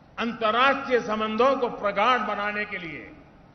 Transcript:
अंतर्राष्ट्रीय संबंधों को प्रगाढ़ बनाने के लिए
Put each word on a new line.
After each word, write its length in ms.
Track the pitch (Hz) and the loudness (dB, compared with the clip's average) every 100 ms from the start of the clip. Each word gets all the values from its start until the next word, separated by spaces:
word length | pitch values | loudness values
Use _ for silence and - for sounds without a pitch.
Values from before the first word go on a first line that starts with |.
| - - | -14 -6
अंतर्राष्ट्रीय 840 | 233 - 220 233 269 269 262 240 | -6 -2 0 4 4 2 2 0
संबंधों 560 | 202 214 220 220 262 269 | 0 -4 -2 2 4 2
को 120 | 240 | -2
प्रगाढ़ 500 | - 202 196 233 247 | -2 -2 2 2 2
बनाने 460 | 208 208 208 208 | 0 -4 -4 -4
के 140 | 208 196 | -6 -8
लिए 340 | 165 139 98 - - - - | -10 -12 -16 -20 -20 -20 -20